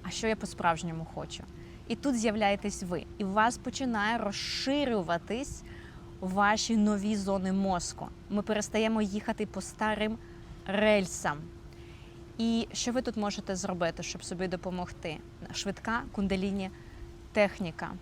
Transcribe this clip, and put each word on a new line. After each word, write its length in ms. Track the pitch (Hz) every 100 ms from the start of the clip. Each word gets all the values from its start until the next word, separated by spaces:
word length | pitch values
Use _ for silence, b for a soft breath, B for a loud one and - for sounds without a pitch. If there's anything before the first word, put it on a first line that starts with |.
а 60 | -
що 180 | - 220
я 80 | 220
по-справжньому 720 | 202 - 175 160 170 160 165
хочу. 300 | - 147 - - B B B B
І 80 | 233
тут 200 | 285 247
з'являєтесь 680 | 220 214 208 202 208 -
ви, 220 | 185 175 - -
і 60 |
у 80 | 196
вас 260 | 196 220 240
починає 600 | - - 269 226 208 233
розширюватись 1500 | 214 202 - - - 285 277 226 165 170 - 220 277 - B B B B B -
ваші 560 | 185 190 202 214 - 226
нові 380 | 208 208 202 214
зони 360 | 196 196 185
мозку. 560 | 190 196 180 170 - - - -
Ми 120 | 202
перестаємо 600 | 202 208 208 214 220 220
їхати 440 | 214 202 202 220 208
по 160 | -
старим 560 | 190 - 220 214 214 220 B B B B -
рельсам. 720 | 196 214 214 185 - 180 147 160 - - B B B B B B -
І 300 | 226 226 214
що 180 | - -
ви 100 | 240
тут 160 | 254 226
можете 380 | 202 196 - 190
зробити, 480 | 185 180 170 165
щоб 200 | 170 175
собі 240 | - 175 185
допомогти? 680 | 175 190 180 180 - 175 151 - - -
Швидка 480 | 165 202 190 - 220 -
кундаліні 600 | - 196 190 196 196 190 190 B B B B -
техніка. 600 | - 202 - 180 156 170 185